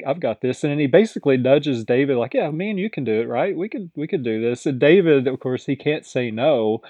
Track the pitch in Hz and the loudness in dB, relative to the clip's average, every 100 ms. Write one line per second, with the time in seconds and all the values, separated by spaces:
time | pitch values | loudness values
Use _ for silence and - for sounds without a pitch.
0 | 135 165 135 107 127 127 151 143 143 160 | -6 -4 -4 -2 -4 -2 -2 0 2 4
1 | 220 - 143 131 123 147 147 120 110 123 | 2 0 0 2 4 2 2 -4 0 0
2 | 139 127 117 269 175 151 202 202 208 - | 2 0 -2 -2 -4 -4 -6 -4 -6 -6
3 | 120 107 117 123 185 160 202 285 180 - | -2 -2 -2 -2 -2 -4 -6 -8 -12 -10
4 | 151 185 120 110 117 120 180 131 143 185 | -6 -4 -2 -2 -2 -4 -4 2 6 6
5 | 165 143 127 131 131 127 - 135 147 151 | 6 4 2 -4 -4 -4 -4 -6 -4 -4
6 | - 131 123 110 139 135 110 110 - | -4 -4 -4 0 0 2 0 -2 -6